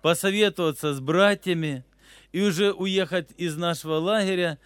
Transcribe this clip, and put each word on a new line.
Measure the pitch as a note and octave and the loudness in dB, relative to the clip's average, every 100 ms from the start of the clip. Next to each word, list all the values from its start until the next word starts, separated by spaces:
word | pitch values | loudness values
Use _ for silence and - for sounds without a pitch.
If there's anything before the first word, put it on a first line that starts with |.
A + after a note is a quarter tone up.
посоветоваться | D#3+ E3 G3 G3+ G#3 F#3+ E3 C#3+ D3+ | 2 2 0 2 2 2 -2 0 -4
с | C#3 | -4
братьями | C3 E3 G3+ G3 F#3 E3+ D#3 C3+ - _ - - _ | 0 4 4 2 -2 -2 -2 -6 -12 _ -20 -20 _
и | F3 | 0
уже | G3+ E3 G3+ | 0 2 0
уехать | F#3+ F#3+ F#3+ F#3 F3+ D#3 - | 0 -2 0 0 -2 -6 -6
из | F3 D3+ | -6 -2
нашего | E3+ D#3+ D#3 | -2 -2 -2
лагеря | D#3 E3+ G#3+ F#3+ F#3 E3+ D3 | -2 2 0 2 0 -2 -4